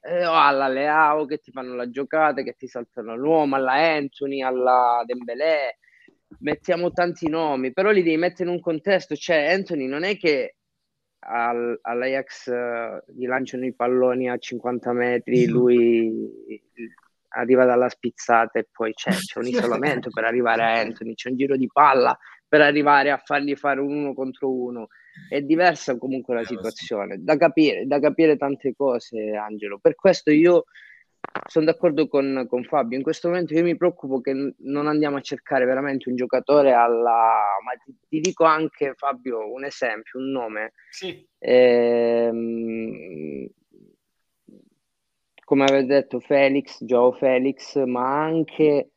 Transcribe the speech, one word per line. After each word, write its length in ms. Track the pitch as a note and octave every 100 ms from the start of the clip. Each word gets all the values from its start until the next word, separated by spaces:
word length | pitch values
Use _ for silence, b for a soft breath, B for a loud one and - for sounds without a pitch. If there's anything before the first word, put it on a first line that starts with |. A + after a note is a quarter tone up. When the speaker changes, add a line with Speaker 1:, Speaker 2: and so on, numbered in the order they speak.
Speaker 1:
eh, 240 | D3 F3 F3
o 80 |
alla 340 | D#3+ C#3+ C#3 C3+
Leao 580 | C3 D3 D#3 D3+ D3+ C#3+
che 140 | D3
ti 120 | _
fanno 240 | C3 B2+ B2
la 140 | B2
giocata, 520 | A#2+ C#3 D#3 D#3 C3+
che 120 | A#2+
ti 140 | - B2
saltano 480 | B2+ A#2 - A2 A2+
l'uomo, 380 | C#3+ D#3+ D3 C3+
alla 180 | C3
Anthony, 680 | C3+ E3 D3+ C#3+ - C#3 C#3
alla 600 | C3 B2+ B2+ B2+ B2 A#2+ A#2
Dembélé, 720 | B2 A#2+ A#2 D#3 D#3 C3 - b b b _ _ -
mettiamo 520 | D3+ D3+ - E3+ F3
tanti 360 | - F3 E3+ E3
nomi, 460 | D#3+ D#3+ C3+ C3
però 180 | B2+ A3
li 120 | G#3
devi 140 | E3 D#3+
mettere 320 | F3 F3 F3
in 60 | F3
un 60 |
contesto, 540 | F3 D#3+ G3 F#3+ - D3+
cioè 360 | - D#3+ D3
Anthony 340 | F#3+ F#3+ D#3+ C3
non 160 | C#3+
è 120 | F#3 G#3
che 380 | F3 C#3 A#2+ _ _ _ _ _ _ _ -
al-, 500 | A#2+ A#2+ A#2+ A#2+ A#2
all'Ajax, 680 | - A#2+ B2+ C3+ C3+ - -
eh, 560 | A#2+ A#2+ A#2 A2+ G#2 -
gli 180 | B2 B2
lanciano 400 | B2+ B2+ B2+ B2+
i 80 |
palloni 560 | A#2+ A#2+ B2+ B2+ B2+ B2+
a 80 | B2
cinquanta 560 | - A#2+ B2 B2 B2
metri, 540 | A#2+ A#2+ B2 A#2 B2 A#2+
Speaker 2:
Mm. 40 |
Speaker 1:
lui 1120 | A#2+ B2 A#2+ A#2 A#2 A2+ A2+ A2 A2 A2 A2 _ - A2+ _ _ _ _ -
arriva 280 | A#2+ B2+ B2+
dalla 240 | B2 B2
spizzata 680 | - B2 - - A#2 A#2 A#2
e 80 | G#2+
poi 220 | - A2+
c'è, 180 | - -
c'è 280 | - F#3+ -
un 80 | A#2+
Speaker 2:
<laughs> 480 | B2 A#2+ A2+ C#3 B2+
Speaker 1:
isolamento 100 | A#2+
per 140 | A2
arrivare 380 | A2+ A#2+ A#2+ A2+
a 160 | A2+ A2+
Anthony, 360 | A2 A2+ A2+ A2+
c'è 140 | B2+
un 60 | B2+
giro 220 | C3+ C3+
di 100 | B2
palla 500 | - D3 C3+ B2+ B2 B B _
per 140 | D3+
arrivare 500 | D3 D3 C#3+ C#3+ C#3
a 60 | C#3
fargli 380 | - C#3+ C#3+ C#3
fare 260 | C#3+ C3+
un 100 | C#3
uno 200 | D3 C#3+
contro 360 | B2+ C3 B2+ C3+
uno. 340 | C3 B2 A#2+ A2 B B B B
È 120 | C#3+
diversa 560 | C#3+ D#3+ F3+ D#3 - B2
comunque 360 | C3 C3 A#2+ A#2+
la 60 |
Speaker 3:
Eh, 20 |
lo 60 | A2+
so. 60 | A#2
Speaker 1:
situazione, 600 | A2 - - G#2+ G2+ G2
da 140 | - D3+
capire, 480 | E3 - D3+ F#2 B2
da 120 | C#3+
capire 380 | D3 - D#3+ C#3
tante 360 | C#3 C#3 C#3 A#2
cose, 600 | C#3 A#2+ - A2+ G#2+ G#2+
Angelo. 440 | G#2+ G#2+ G2+ G2+
Per 160 | E3 D#3
questo 360 | F#3+ F3 -
io 340 | D3+ E3+ F3 - B B B B _ - - -
sono 160 | D#3+ D#3
d'accordo 420 | E3 F3 D3 C#3+
con, 380 | C#3+ C#3 C3+ A#2+
con 160 | B2
Fabio. 320 | B2 D3+ A#2+ B2+
In 60 |
questo 240 | C#3 D#3+ E3+
momento 260 | F3+ E3
io 100 | D#3
mi 120 | F3 E3
preoccupo 460 | F3 F3 C#3 C3
che 100 | B2+
n-, 240 | C3+ C#3 -
non 280 | C3 C#3+ D3+
andiamo 300 | D3+ D3 C#3
a 40 |
cercare 440 | - C#3+ - C3+ B2+
veramente 420 | C3 C#3+ C3+ B2
un 60 | B2
giocatore 560 | B2 B2+ B2 D3 C#3
alla, 720 | A#2+ A#2 A#2 A#2 A#2 A2+ A2+ G#2 G2 A2+
ma 80 | B2+
ti, 100 | - B2+ _
ti 120 | D#3
dico 240 | E3+ - D#3+
anche, 480 | D#3 D#3+ _ C#3 B2+
Fabio, 560 | C#3 C3 B2+ A2+ G#2+
un 140 | B2+ C#3
esempio, 540 | - B2 G#2+ A2 B2+
un 100 | C3+
nome. 420 | C3+ A2+ G#2+ A2 b b
Speaker 4:
Sì. 380 | - F#3+ - _ _
Speaker 1:
Ehm, 2000 | - B2+ B2+ A#2+ A#2+ A#2+ A#2 A#2 A#2 A#2 A#2 A#2 A2+ A2+ A2 G#2+ E2+ D#2 D2+ C#2 B1 _ _ G1+ _ G1+ _ _ _ _ _ - _ _ _ _ _ _ _ _
come 200 | _ C#3 C3+
avete 200 | C3+ C3
detto, 340 | C#3 C3 B2+
Felix, 640 | - C#3+ C#3 C#3 - -
Joao 280 | A2+ B2 B2
Felix, 720 | B2+ C#3 B2+ C3+ C3+ - C#3+ C3
ma 380 | B2 B2+ C#3+
anche 680 | D#3 E3 D3+ - D#3 D3 -